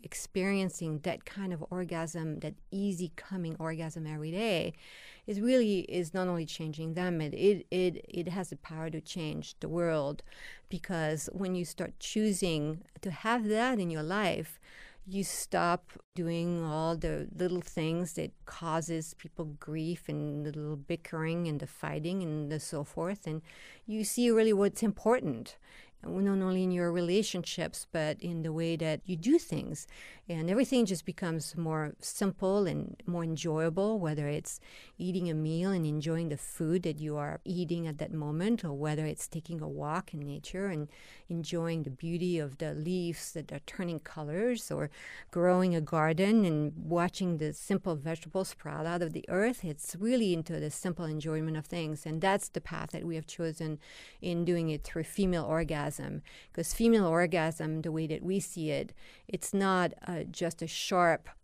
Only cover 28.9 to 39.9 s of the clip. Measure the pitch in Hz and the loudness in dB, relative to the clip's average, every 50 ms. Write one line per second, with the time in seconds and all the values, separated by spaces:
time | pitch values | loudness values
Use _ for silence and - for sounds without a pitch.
28.9 | 156 - - - 180 160 160 233 302 339 - - - 147 - - 156 - - - | 0 -2 -2 -4 -4 0 4 6 6 6 6 4 -2 -4 -4 -4 -6 -8 -10 -14
29.9 | - - - - - - - - 175 160 160 170 190 240 269 - 277 247 233 185 | -16 -18 -18 -18 -18 -20 -8 -4 -2 0 2 2 4 4 4 4 6 4 4 4
30.9 | 190 160 - - 175 - 196 170 160 165 156 - - 170 170 160 156 156 156 147 | 2 -2 -2 -6 -6 -4 -2 -2 -2 -2 -4 -4 -4 -4 -2 0 0 0 -2 -2
31.9 | - - - - - - 208 196 - - 196 190 196 208 202 170 147 147 143 - | -6 -8 -10 -10 -2 0 0 0 2 2 2 2 4 4 4 2 2 -2 -2 -4
32.9 | - - - - 175 170 170 160 160 147 160 170 151 156 160 165 160 190 196 214 | -6 -8 -4 -4 -2 -2 0 -2 -2 -2 0 0 0 2 2 2 2 2 2 2
33.9 | 220 214 175 156 151 147 147 143 147 156 - - - - - - - - - - | 2 2 0 0 0 0 0 0 0 -2 -4 -6 -10 -10 -12 -18 -20 -20 -20 -20
34.9 | - - 175 180 175 190 175 170 160 156 156 156 160 165 180 196 196 180 160 151 | -10 -6 -4 -2 0 0 0 2 0 0 0 2 2 2 2 2 2 2 2 2
35.9 | 147 151 147 165 165 165 170 165 147 139 - - - - 170 156 170 185 175 170 | 0 0 0 0 0 0 0 -2 -2 -4 -6 -10 -6 -2 0 2 2 2 2 0
36.9 | 156 151 156 151 147 147 147 147 156 - - - 180 175 180 151 170 170 170 160 | -2 -2 -4 -4 -4 -2 -2 -4 -4 -6 -6 -4 -2 -2 0 0 0 -2 -2 -4
37.9 | 151 147 156 - - 156 151 147 151 160 180 214 240 226 - 165 143 139 147 151 | -4 -4 -6 -4 -4 -4 -2 -2 -2 0 2 2 2 2 0 -4 -4 -2 0 0
38.9 | 151 151 156 151 156 - - - - 165 151 - 170 160 156 156 139 147 147 147 | 0 0 0 -2 -2 -4 -8 -8 -8 -8 -8 -6 -8 -6 -6 -6 -6 -4 -4 -2